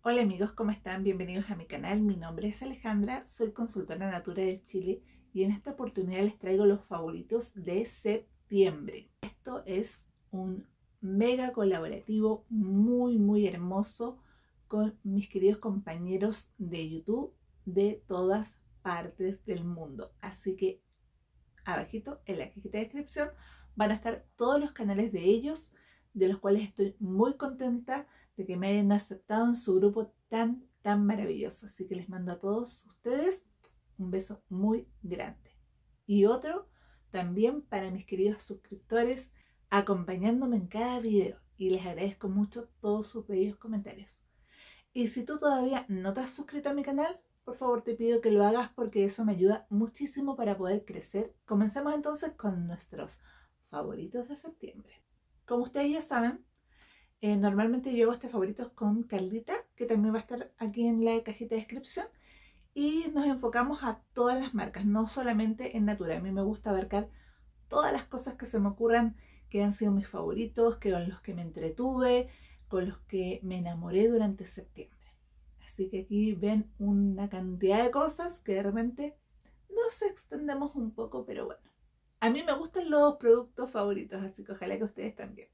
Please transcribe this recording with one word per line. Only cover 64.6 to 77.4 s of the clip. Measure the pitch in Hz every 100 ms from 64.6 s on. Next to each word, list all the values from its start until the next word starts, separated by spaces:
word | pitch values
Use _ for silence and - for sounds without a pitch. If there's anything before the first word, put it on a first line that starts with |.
| 196 -
no | 202 208 220
solamente | 277 247 214 220 220 254 226
en | 208
Natura. | 202 170 160
A |
mí | 190
me | 190
gusta | 196 214 220
abarcar | 190 190 202 208 - - _ - _ -
todas | 285 302
las | 269
cosas | - 247 -
que | -
se | 233 220
me | 202
ocurran, | 196 226 233 226 - - - -
que | 208
han | 202
sido | 202 208
mis | 196 196
favoritos, | - 165 220 226 - 233 233
que | 214
con | 180 175
los | -
que | -
me | 175
entretuve, | 170 160 160 160 254 254 254 247 254 - - - -
con | 190 185
los | -
que | - 190 180 -
me | 185 180
enamoré | 170 170 175 185 226
durante | 233 214 190
septiembre. | 180 - - - - _ - _ _ _ - -
Así | - - 190
que | 190
aquí | 190 208 214
ven | 190 202 214 214 -
una | 202 202 202 190 202
cantidad | 190